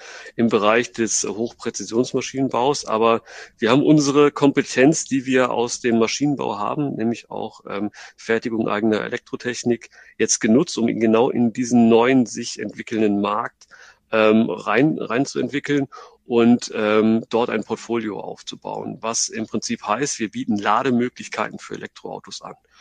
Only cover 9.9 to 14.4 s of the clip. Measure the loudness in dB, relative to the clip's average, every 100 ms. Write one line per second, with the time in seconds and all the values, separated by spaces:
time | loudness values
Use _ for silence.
9.9 | -20 -20 _ -2 0 4 4 4 -2 -2
10.9 | 0 2 2 2 2 0 -2 0 4 6
11.9 | 6 6 4 2 -4 -10 -10 -10 -10 -8
12.9 | -2 0 0 0 -2 -6 -12 _ -20 -20
13.9 | _ _ 2 4 4